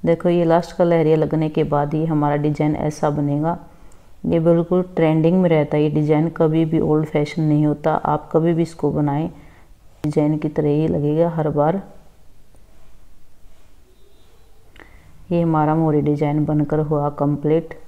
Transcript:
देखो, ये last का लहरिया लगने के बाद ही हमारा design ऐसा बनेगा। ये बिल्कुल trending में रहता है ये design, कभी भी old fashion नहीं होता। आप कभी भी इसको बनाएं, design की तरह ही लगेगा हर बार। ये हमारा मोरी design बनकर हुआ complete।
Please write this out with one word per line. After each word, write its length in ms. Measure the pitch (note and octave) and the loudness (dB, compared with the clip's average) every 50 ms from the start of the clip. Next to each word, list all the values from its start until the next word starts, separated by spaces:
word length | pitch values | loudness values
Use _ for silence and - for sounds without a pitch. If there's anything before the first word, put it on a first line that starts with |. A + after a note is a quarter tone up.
| - | 2
देखो, 240 | E3 E3+ E3 - F3+ | 0 0 2 2 0
ये 160 | E3+ F3 E3+ | 2 2 4
last 320 | E3 E3 E3+ E3+ - - | 4 4 2 2 -2 -2
का 80 | - F3+ | 0 2
लहरिया 320 | E3+ E3+ E3 D#3+ D#3 D#3+ | 2 4 4 4 4 4
लगने 320 | D#3 D3+ D3 D#3 D#3+ D#3+ D#3 | 2 2 0 0 0 -2 0
के 140 | D3+ D#3+ D#3 | 0 -2 -2
बाद 300 | D3+ D3 C#3+ D3 D3 D3+ | 0 0 -2 -2 0 -2
ही 100 | D#3 D#3+ | -2 -2
हमारा 300 | D#3+ D#3+ D3+ D3 D3 D3 | 0 0 0 0 0 0
design 380 | D3 D3 D3+ D3 - D#3 D3+ D3+ | 0 0 -2 0 0 0 -2 0
ऐसा 320 | - - D3+ D3+ - - D3+ | -2 -4 -4 -4 -2 -2 -2
बनेगा। 460 | D3 D3+ D3 C#3+ C#3+ D3 D3+ D#3+ E3+ - - - - - - - - - - - - - - | -2 0 -2 -2 -2 -2 -2 -2 -4 -6 -10 -20 -20 -20 -20 -20 -20 -20 -20 -20 -20 -10 -4
ये 120 | F3 E3+ E3+ | 0 0 2
बिल्कुल 420 | D#3+ E3 E3+ E3+ E3+ E3+ F#3 F3+ F3+ F3+ - | 4 4 4 4 2 2 0 0 0 -2 -2
trending 440 | - E3 D#3 D#3 D#3+ D#3+ E3 F3 F#3 F#3 | 0 2 2 2 4 4 4 4 4 4
में 60 | F3 | 4
रहता 260 | E3 D#3 D3 D3+ D#3 | 4 2 2 0 0
है 60 | D3+ D3+ | 0 0
ये 60 | D#3 | 2
design, 380 | D3 D3+ D3+ D3 D#3 D3+ D#3+ E3 | 0 0 2 2 2 2 2 0
कभी 360 | E3 - E3 D#3+ D#3 E3 E3 | 0 0 0 2 2 2 0
भी 160 | D#3+ D#3+ D#3+ | 2 0 0
old 260 | - D#3 D3+ D#3 D#3 | 2 2 2 0 0
fashion 360 | D#3 - D3+ D3+ - - E3+ D#3 | 0 -2 -2 -2 -2 -2 -2 0
नहीं 240 | D3+ D3+ D3 D3+ | 2 2 4 2
होता। 280 | D3+ D3 D3 D3+ E3 D#3 | 2 0 0 -2 -2 -2
आप 340 | - - - D3+ D3+ - - - | 0 0 0 -2 -2 -4 -2 -2
कभी 200 | E3 D#3+ E3+ F3 | 0 2 2 2
भी 80 | E3+ E3+ | 0 -2
इसको 280 | D#3+ - - - D3 C#3+ | -2 -4 -4 -4 -2 0
बनाएं, 360 | D3+ D3 D3 C#3 D3 D#3+ F3 E3 - - - - - - - - - - - - - - | 0 -2 0 0 -2 -4 -6 -8 -14 -20 -20 -20 -20 -20 -20 -20 -20 -20 -20 -20 -8 -8
design 320 | D3+ D3 D#3+ D3+ D3 D#3 D3+ | -2 0 0 2 2 0 0
की 100 | D#3 D3+ | -2 -4
तरह 200 | D3+ - D3+ D3 | -4 -2 0 0
ही 180 | D3 D3+ D#3 D#3+ | 0 0 0 0
लगेगा 400 | E3 D#3+ C#3+ D3 D3+ D#3 E3+ E3+ | 0 0 0 0 0 2 0 0
हर 180 | D#3+ D#3+ D3+ D#3 | 0 -2 -2 -2
बार। 340 | C#3+ D3 C#3+ D#3 E3+ G3 G3 - - - - - - - - - - - - - - - - - - - - - - - - - - - - - - - - - - - - - - - - _ - - - - - - - - - - - - - - - - - - - - - - - - - - - - F3 | 0 0 0 0 0 -2 -6 -10 -20 -20 -20 -20 -20 -20 -20 -20 -20 -20 -20 -20 -20 -20 -20 -20 -20 -20 -18 -18 -18 -18 -18 -18 -18 -18 -18 -18 -18 -18 -18 -18 -18 -18 -20 -20 -20 -20 -20 _ -20 -20 -20 -20 -20 -20 -20 -20 -20 -20 -20 -20 -20 -20 -20 -20 -20 -20 -20 -20 -20 -20 -20 -20 -20 -20 -8 -4 -2
ये 80 | E3+ E3+ | 0 0
हमारा 320 | E3 D#3+ D#3 D3+ D3+ D#3 | 2 2 2 2 2 2
मोरी 260 | D#3+ E3 D#3+ D3+ D3+ C#3+ | 2 2 2 2 2 2
design 420 | D3 D3 D3 D#3 D3 D3 D3+ D3+ | 0 0 0 0 0 0 0 0
बनकर 340 | D3 D#3 D3+ D3 C#3+ D3+ D#3 | 0 0 0 0 0 0 -2
हुआ 280 | D#3 D3 D#3 D3 C#3+ D3 C#3+ - | 0 0 -2 -2 -2 -4 -2 -2
complete। 600 | D3 C#3+ D3 C#3+ C#3+ D3+ D#3 E3 E3 E3 - - - | -2 -2 -2 0 0 0 0 0 0 -4 -14 -16 -18